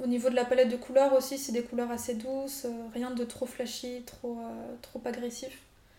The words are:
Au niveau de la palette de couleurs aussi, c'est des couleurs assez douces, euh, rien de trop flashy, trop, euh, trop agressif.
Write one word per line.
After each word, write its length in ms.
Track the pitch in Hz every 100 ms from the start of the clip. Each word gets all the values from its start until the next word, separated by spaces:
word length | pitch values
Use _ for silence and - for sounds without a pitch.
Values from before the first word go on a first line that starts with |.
Au 40 | 254
niveau 240 | 247 254
de 40 |
la 100 | 247
palette 240 | 240 254 240
de 60 | 240
couleurs 360 | - 254 277
aussi, 260 | 262 262 269
c'est 140 | -
des 100 | 233
couleurs 300 | 240 240 240
assez 220 | 240 -
douces, 500 | 220 254 269 277 277
euh, 60 | 240 233 226
rien 200 | 240 254
de 120 | 247
trop 220 | 233 - 247
flashy, 560 | - 233 - 247 247
trop, 340 | 240 - 240 233
euh, 340 | 226 226 233 240
trop 180 | - 233
agressif. 540 | 247 226 240 233 262 - - _ _